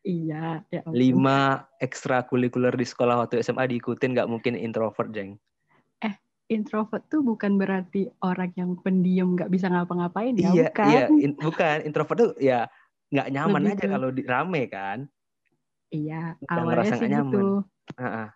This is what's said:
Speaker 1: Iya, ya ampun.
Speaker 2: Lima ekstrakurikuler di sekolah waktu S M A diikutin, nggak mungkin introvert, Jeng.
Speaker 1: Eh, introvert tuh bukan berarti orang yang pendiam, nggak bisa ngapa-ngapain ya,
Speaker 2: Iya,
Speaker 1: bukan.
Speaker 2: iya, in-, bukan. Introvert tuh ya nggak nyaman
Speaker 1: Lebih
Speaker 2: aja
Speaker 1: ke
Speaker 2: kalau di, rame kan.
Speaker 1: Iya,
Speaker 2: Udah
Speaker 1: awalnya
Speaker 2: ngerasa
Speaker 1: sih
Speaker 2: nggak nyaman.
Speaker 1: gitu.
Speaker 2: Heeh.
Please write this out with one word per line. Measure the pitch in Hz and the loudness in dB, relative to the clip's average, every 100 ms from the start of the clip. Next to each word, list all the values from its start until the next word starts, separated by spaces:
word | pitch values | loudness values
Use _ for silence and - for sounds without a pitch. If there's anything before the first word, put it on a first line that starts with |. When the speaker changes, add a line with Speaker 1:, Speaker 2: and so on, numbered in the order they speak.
Speaker 1:
Iya, | - 175 160 156 165 160 - | -4 -4 -4 -6 -6 -8 -8
ya | 170 | -10
ampun. | - 139 | -4 2
Speaker 2:
Lima | 127 127 135 135 139 135 - _ | 4 4 4 4 2 0 -4 _
ekstrakurikuler | 131 - - 131 123 127 123 123 123 | -8 -6 -2 -2 0 0 0 0 0
di | 123 120 | 0 -4
sekolah | - 120 120 | 0 2 2
waktu | 117 120 | 0 -2
S | 113 | -2
M | 117 | -2
A | 131 | 0
diikutin, | 127 - 117 127 123 | -2 -4 -2 0 0
nggak | 101 | 0
mungkin | 113 123 120 | -2 -2 -2
introvert, | 113 113 110 - 113 | -4 -2 -2 -2 -6
Jeng. | 110 98 101 _ _ _ _ _ _ | -6 -10 -12 _ _ _ _ _ _
Speaker 1:
Eh, | 214 202 _ _ _ | -8 -8 _ _ _
introvert | 226 202 214 214 214 | -4 -2 -4 -4 -6
tuh | - 311 | -4 0
bukan | 269 220 202 196 | 0 0 0 2
berarti | 190 190 185 196 190 _ | 2 -2 -2 -4 -4 _
orang | 185 180 180 180 | -4 -2 -4 -4
yang | 180 180 | -6 -4
pendiam, | - 185 180 185 185 180 | 0 2 4 2 2 0
nggak | 175 | 0
bisa | 185 185 | 0 2
ngapa-ngapain | 180 175 175 175 190 233 | 0 0 -2 -2 -2 -2
ya, | 233 190 | 0 4
Speaker 2:
Iya, | 180 165 | 6 4
Speaker 1:
bukan. | - 208 | 4 4
Speaker 2:
iya, | 247 - | 6 6
in-, | 151 143 143 | 6 4 0
bukan. | 151 165 175 151 | -4 0 2 2
Introvert | 156 151 151 160 | -2 -2 -2 2
tuh | 233 - | 2 2
ya | 135 123 110 _ _ _ _ | 2 2 -2 _ _ _ _
nggak | 139 127 | -2 -2
nyaman | 139 160 196 | -2 2 2
Speaker 1:
Lebih | 202 202 | 2 0
Speaker 2:
aja | |
Speaker 1:
ke | 196 | -2
Speaker 2:
kalau | - 131 | -2 -2
di, | 127 | -4
rame | - 123 165 175 117 | -2 -2 0 -2 -4
kan. | 98 98 104 143 _ _ _ _ _ _ _ _ | -6 -8 -8 -10 _ _ _ _ _ _ _ _
Speaker 1:
Iya, | 156 151 160 165 165 | -6 -6 -6 -8 -10
Speaker 2:
Udah | - | -6
Speaker 1:
awalnya | 170 165 | -4 0
Speaker 2:
ngerasa | - 208 | 0 0
Speaker 1:
sih | 233 | 0
Speaker 2:
nggak | 226 | 0
nyaman. | 208 175 | 0 0
Speaker 1:
gitu. | 202 196 196 196 _ - - | 0 2 0 -4 _ -20 -10
Speaker 2:
Heeh. | 123 110 110 | -8 -8 -10